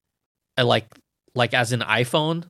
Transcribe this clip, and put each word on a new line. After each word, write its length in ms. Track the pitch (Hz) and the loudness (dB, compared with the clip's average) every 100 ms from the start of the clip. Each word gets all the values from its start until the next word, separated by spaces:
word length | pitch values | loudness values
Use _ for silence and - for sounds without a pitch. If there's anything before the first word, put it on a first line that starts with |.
| _ _ _ _ _ - | _ _ _ _ _ -2
uh, 60 | |
like, 220 | 123 117 - - _ _ _ | 2 0 -2 -16 _ _ _
like 200 | 127 117 | -2 0
as 180 | 131 117 | 0 0
in 80 | 123 | -2
iPhone, 680 | 113 110 123 160 156 165 170 | 0 0 0 -2 -2 -4 -8